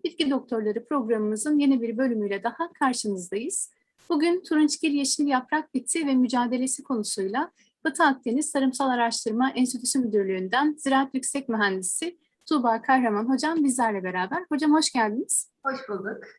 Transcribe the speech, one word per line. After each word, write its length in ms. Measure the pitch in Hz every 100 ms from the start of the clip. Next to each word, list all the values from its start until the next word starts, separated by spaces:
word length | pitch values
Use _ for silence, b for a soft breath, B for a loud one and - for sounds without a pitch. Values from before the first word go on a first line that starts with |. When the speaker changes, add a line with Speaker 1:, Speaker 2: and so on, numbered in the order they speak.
Speaker 1:
Bitki 280 | 339 - 294
Doktorları 540 | 269 - 226 214 214 233
programımızın 760 | 294 220 220 214 214 302 294
yeni 220 | 285 269
bir 160 | 233 220
bölümüyle 460 | 262 226 202 196
daha 300 | 226 233 330
karşınızdayız. 960 | - 277 247 214 190 175 196 277 - - _ _ _ -
Bugün 340 | 311 339 359
turunçgil 480 | - 311 302 - 320
yeşil 360 | 285 277 - 285
yaprak 460 | 254 254 311 311
biti 340 | 254 240 330 285
ve 80 | 262
mücadelesi 680 | 247 247 240 247 262 -
konusuyla 680 | - 240 208 - 190 240 330 _ _ _ 311
Batı 180 | -
Akdeniz 480 | 311 269 240 254 302
Tarımsal 380 | 285 269 254 269
Araştırma 600 | 247 233 226 220 220 262
Enstitüsü 480 | 247 247 247 254 269
Müdürlüğü'nden 760 | 240 208 190 190 185 240 302 294
Ziraat 380 | 269 269 269 262
Yüksek 340 | - 285 269
Mühendisi 680 | 220 202 190 185 - 330 - _ _ -
Tuğba 320 | 302 240 226
Kahraman 480 | 233 262 240 208 226
Hocam 340 | 269 302 330
bizlerle 400 | 277 247 226 202
beraber. 420 | 185 180 190 311 370
Hocam 240 | 294 302
hoş 180 | 311 302
geldiniz. 580 | 254 214 226 403 - - _ 269
Speaker 2:
Hoş 240 | 262 -
bulduk. 340 | 196 208 - -